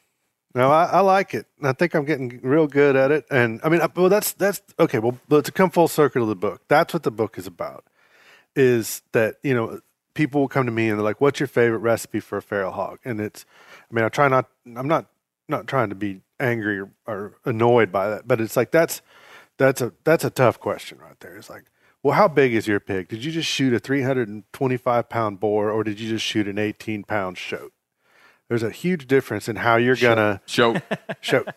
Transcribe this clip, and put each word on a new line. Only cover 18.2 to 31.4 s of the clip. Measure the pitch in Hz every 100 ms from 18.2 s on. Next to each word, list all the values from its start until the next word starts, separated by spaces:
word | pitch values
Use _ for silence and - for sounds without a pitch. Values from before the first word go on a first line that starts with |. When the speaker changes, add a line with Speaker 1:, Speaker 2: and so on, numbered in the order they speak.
| 120
Speaker 1:
but | 123
it's | 113 -
like, | 117
that's, | 165 165 - _ _ - - _ -
that's | 135 131
a, | 117 - -
that's | 160
a | 127
tough | - 123 -
question | 107 95 - 67
right | 76 -
there. | - 95
It's | -
like, | - - _ _ _
"Well, | 139 143
how | 202
big | 147 135
is | 113 104
your | 101
pig? | - 95 92
Did | 113
you | 139
just | 160 143
shoot | - 135
a | 117
three | - 139
hundred | 127 131 110
and | 107 -
twenty-five | - 135 127 - 120 113
pound | 117 110 98
boar | 107 104 104
or | 110 107
did | 104
you | 113
just | 110 -
shoot | 110 101
an | 101
eighteen | 107 104 - 107
pound | 95 107 92 90
shoat?" | - 76 71 _ _ _ _ _ _ _ -
There's | 117
a | 110
huge | - 175 180 127
difference | 135 - 104 -
in | 104
how | 117 117
you're | 123 123
Speaker 2:
Shoat. | 120 110
Speaker 1:
gonna | 107 98 -
Speaker 2:
Shoat. | - 117 113 - 196
Speaker 1:
<laughs> | - 202
shoat. | - 156